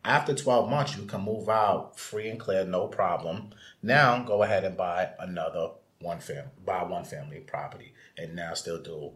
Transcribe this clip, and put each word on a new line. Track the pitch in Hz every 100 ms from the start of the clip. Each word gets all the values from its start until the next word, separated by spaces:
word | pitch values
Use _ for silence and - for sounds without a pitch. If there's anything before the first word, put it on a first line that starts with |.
After | - 143 147
twelve | 135 131 120 104
months, | 143 139 98
you |
can | 101 101
move | 101 110 101
out | 110 104 85 - -
free | - - 110
and | 113
clear, | - 95
no | 90 90 -
problem. | - 92 85 82 95 104 - - -
Now, | 107 139 135 123
go | 120 104
ahead | 104 98
and | 92 90
buy | 90 87 92 -
another | 92 87 82 85 82 - _ _
one | 85 85
fam-, | - 71 65 -
buy | 90 92
one | 87 87
family | - 78 73 76
property, | - 73 73 - - - - -
and | 82
now | 85 82
still | 82 85 82
do | 82 80 73